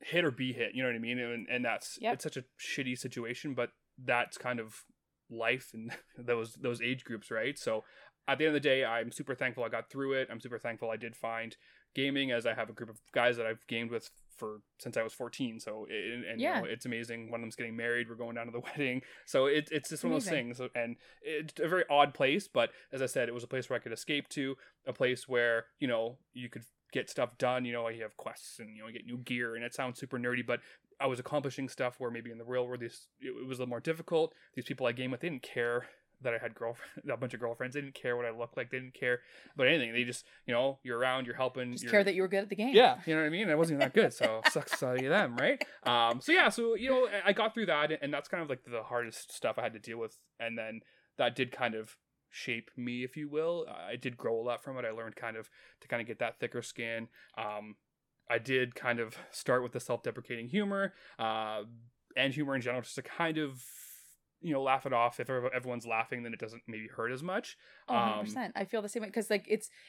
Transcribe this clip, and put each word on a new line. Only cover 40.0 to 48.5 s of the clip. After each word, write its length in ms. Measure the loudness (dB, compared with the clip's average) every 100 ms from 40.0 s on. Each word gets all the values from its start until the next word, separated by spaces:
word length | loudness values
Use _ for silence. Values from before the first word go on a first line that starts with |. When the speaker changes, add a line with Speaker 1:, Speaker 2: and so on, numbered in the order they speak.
Speaker 1:
just, 200 | 0 -2 -10 -10 0
you 80 |
know, 240 | 2 2 0
you're 120 | -2 2
around, 280 | 4 2 0
you're 80 |
helping, 380 | 0 0 0 -4
Speaker 2:
Just 100 | -4
Speaker 1:
you're 60 | 4
Speaker 2:
care 140 | 6
that 100 | 6
you 80 | 4
were 60 | 2
good 160 | 2
at 40 | 0
the 60 | 0
game. 160 | 6
Speaker 1:
Yeah, 260 | 10 10 8 2
you 80 |
know 60 | 2
what 40 | 2
I 40 |
mean? 200 | 2 4
I 60 | 6
wasn't 220 | 6 4
even 20 |
that 140 | 4
good, 200 | 6 6
so 260 | 4 0 4
Speaker 2:
<laughs> 60 | 4
Speaker 1:
sucks 300 | 4 0 0
to 180 | 2 2
you 60 | 4
them, 280 | 4 4 2
right? 240 | 2 2 -2 -2
Um, 380 | 4 6 6 4
so 100 | 4
yeah, 160 | 6 6
so, 280 | 4 0 2
you 120 | 2
know, 200 | 4 4
I, 200 | 4 4
I 40 |
got 200 | 6 4
through 120 | 2 2
that, 240 | 4 4 2
and 140 | -2
that's 140 | -2 -2
kind 140 | -4
of, 60 |
like, 140 | -2